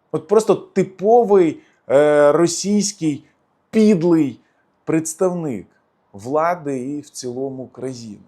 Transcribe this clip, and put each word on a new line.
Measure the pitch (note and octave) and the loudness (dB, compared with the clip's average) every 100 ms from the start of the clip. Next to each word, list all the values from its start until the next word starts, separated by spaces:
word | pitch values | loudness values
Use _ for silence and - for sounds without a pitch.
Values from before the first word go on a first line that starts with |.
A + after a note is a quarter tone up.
| _ | _
От | D#3 - | -10 0
просто | G#3+ A3 F#3 | 0 2 -2
типовий, | - - F#3+ - G3 A#3+ G#3+ G3+ E3+ C#3 _ _ _ | -2 -4 -4 -4 2 4 4 4 2 0 _ _ _
е, | C3 D3 D3 D3 | 2 4 4 4
російський | D3 E3+ E3+ F#3+ G#3 G3+ - D#3+ C#3 - _ _ _ _ | 4 0 -2 -2 -2 -2 -4 -6 -6 -12 _ _ _ _
підлий | A3 G#3+ G3+ F3 E3 C#3+ A2+ _ _ _ _ - | 2 4 4 4 2 0 -4 _ _ _ _ -4
представник | D#3+ D#3+ - F#3 F3+ D#3+ A2 E2+ _ _ _ _ | -4 -4 -4 -4 -2 -6 -8 -12 _ _ _ _
влади | G2 G#2+ D3+ E3 F3 C#3+ C3+ | -16 -6 -2 -2 -2 -6 -8
і | B2+ D3 | -8 -10
в | C#3+ | -12
цілому | - B2+ B2 C3+ C3 B2 | -14 -10 -8 -10 -10 -16
країни. | - B2+ B2+ A2+ G2 | -12 -12 -12 -16 -18